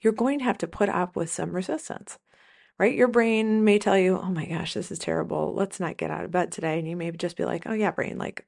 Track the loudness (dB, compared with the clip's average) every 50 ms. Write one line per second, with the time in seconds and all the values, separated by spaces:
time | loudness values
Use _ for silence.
0 | 0 0 2 2 0 0 0 0 0 -2 -2 -2 -4 -6 -2 0 0 2 2 0
1 | 0 0 -2 -4 -4 -4 -4 -6 -4 -4 -4 -4 -4 -4 -4 -6 -6 -8 -12 -12
2 | -12 -18 -20 -20 _ _ _ _ _ _ _ _ _ _ _ 2 2 2 4 4
3 | 4 4 6 4 4 4 4 2 4 4 4 4 6 6 6 6 4 4 4 6
4 | 6 4 2 2 0 -2 -4 -4 -4 -4 -4 -4 -4 -4 -6 -6 -6 -6 -8 -8
5 | -4 -2 -2 -2 -2 -2 -2 -2 -2 -2 0 -2 -2 -2 -4 -6 -6 -6 -6 -6
6 | -6 -4 -4 -6 -6 -2 -2 -2 -2 -2 -4 -6 -4 -2 -2 -2 -4 -4 -6 -6
7 | -6 -6 -6 -4 -6 -6 -4 -4 -4 -2 -2 -4 -4 -4 -2 0 0 0 0 -2
8 | -4 -6 -6 -6 -8 -8 -8 -12 -16